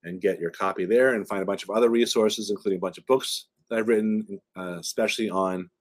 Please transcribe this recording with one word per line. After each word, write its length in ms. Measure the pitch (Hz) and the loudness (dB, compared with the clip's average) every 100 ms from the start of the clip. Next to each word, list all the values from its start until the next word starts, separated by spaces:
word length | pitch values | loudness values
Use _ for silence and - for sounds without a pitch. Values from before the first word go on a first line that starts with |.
and 180 | 85 92 | -12 -2
get 180 | 98 87 | 0 0
your 120 | 85 | -4
copy 340 | - 98 95 92 | -2 -4 -2 2
there 300 | 117 131 120 | 4 4 2
and 120 | 98 | -2
find 140 | 101 | -4
a 40 | 95 | -2
bunch 180 | 98 | -4
of 80 | - | -2
other 180 | 104 120 | 2 4
resources, 600 | 117 117 - 107 104 104 | 4 2 4 2 0 -4
including 260 | 104 - 95 | -4 -2 -2
a 40 | |
bunch 160 | 92 87 | -4 -8
of 80 | - | 0
books 400 | 131 - - - _ _ | 0 0 -8 -10 _ _
that 100 | 113 | -4
I've 80 | 110 | 2
written, 520 | 110 107 107 107 98 _ - | 2 2 -2 -4 -12 _ -12
uh, 220 | 90 87 | -10 -8
especially 500 | 85 - 110 - 110 | -8 -2 -2 -2 -2
on 400 | 92 95 92 90 _ | 0 0 -2 -8 _